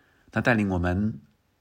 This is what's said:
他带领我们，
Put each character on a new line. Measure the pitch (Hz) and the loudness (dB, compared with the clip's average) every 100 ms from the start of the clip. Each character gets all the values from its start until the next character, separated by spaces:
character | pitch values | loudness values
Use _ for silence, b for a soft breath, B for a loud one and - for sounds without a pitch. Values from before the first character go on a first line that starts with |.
| B B B | B B B
他 | 113 | -2
带 | 127 | 2
领 | 113 101 | 2 2
我 | 92 | 0
们， | 90 92 107 - - _ _ _ | 0 0 -2 -4 -14 _ _ _